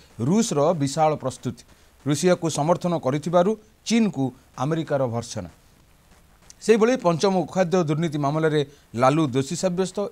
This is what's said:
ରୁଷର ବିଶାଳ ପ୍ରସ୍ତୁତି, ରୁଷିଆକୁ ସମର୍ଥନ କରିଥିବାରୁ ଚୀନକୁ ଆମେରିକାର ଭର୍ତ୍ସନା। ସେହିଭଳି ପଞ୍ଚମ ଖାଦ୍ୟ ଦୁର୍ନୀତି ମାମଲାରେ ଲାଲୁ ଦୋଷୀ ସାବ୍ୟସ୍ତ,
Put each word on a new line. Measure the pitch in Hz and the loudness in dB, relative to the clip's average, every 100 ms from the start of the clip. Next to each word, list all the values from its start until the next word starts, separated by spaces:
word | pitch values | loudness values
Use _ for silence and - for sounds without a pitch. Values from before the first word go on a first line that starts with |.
| - - | -16 -6
ରୁଷର | 120 202 226 147 143 | 0 2 2 2 2
ବିଶାଳ | 180 139 147 156 | 2 -2 2 0
ପ୍ରସ୍ତୁତି, | 151 - - 127 123 - - _ _ 135 | 0 -4 -6 -8 -8 -14 -20 _ _ -4
ରୁଷିଆକୁ | 143 175 175 165 | 0 2 2 0
ସମର୍ଥନ | 147 147 175 180 165 | -2 0 0 0 -2
କରିଥିବାରୁ | 127 147 151 175 180 220 - _ | -2 -2 0 2 2 0 -8 _
ଚୀନକୁ | - 226 214 135 131 - _ - | -2 2 2 0 -4 -6 _ -6
ଆମେରିକାର | 131 160 151 143 131 | -2 -2 -2 -2 -2
ଭର୍ତ୍ସନା। | 117 117 - 87 - _ _ _ _ _ _ _ _ - - | -4 -6 -10 -12 -14 _ _ _ _ _ _ _ _ -20 -6
ସେହିଭଳି | - 226 226 254 | 2 4 4 2
ପଞ୍ଚମ | 185 165 202 190 143 | 0 2 2 0 -2
ଖାଦ୍ୟ | 185 180 185 | -2 0 0
ଦୁର୍ନୀତି | 156 156 170 147 | 0 0 -2 -2
ମାମଲାରେ | 143 151 160 151 143 - _ | -2 0 0 0 -2 -8 _
ଲାଲୁ | 110 131 151 156 | 0 2 4 0
ଦୋଷୀ | 123 135 175 | 0 -4 -2
ସାବ୍ୟସ୍ତ, | 190 180 185 190 202 | -4 -2 -4 -4 -6